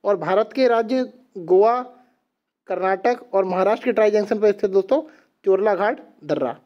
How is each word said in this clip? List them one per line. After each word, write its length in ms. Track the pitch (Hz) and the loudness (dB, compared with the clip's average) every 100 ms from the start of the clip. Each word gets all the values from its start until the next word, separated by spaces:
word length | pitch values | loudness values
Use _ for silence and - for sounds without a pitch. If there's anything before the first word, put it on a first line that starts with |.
और 120 | 202 196 | -2 -2
भारत 340 | 156 190 320 | 0 0 -2
के 140 | - 254 | 0 0
राज्य 340 | 233 220 262 254 - _ 196 | 2 0 -4 -4 -10 _ -16
गोवा, 420 | 165 185 214 247 254 - _ _ _ _ _ _ _ | 2 4 4 2 -4 -18 _ _ _ _ _ _ _
कर्नाटक 520 | 180 185 190 226 240 - | -4 -2 -2 -2 -4 -2
और 100 | 196 | -2
महाराष्ट्र 400 | 185 180 190 233 | -2 0 0 0
के 80 | 247 | -2
ट्राई 180 | 220 214 | 2 2
जंक्शन 280 | 208 208 220 | 2 -2 0
पर 120 | 214 | 0
स्थित 180 | 202 202 | 0 0
दोस्तों 300 | 190 190 277 311 _ _ _ | -2 0 -2 -2 _ _ _
चोरला 300 | - 190 214 | 0 0 2
घाट 260 | 190 208 262 - _ | 0 -2 -4 -12 _
दर्रा। 280 | 151 147 127 123 | -6 -4 -4 -8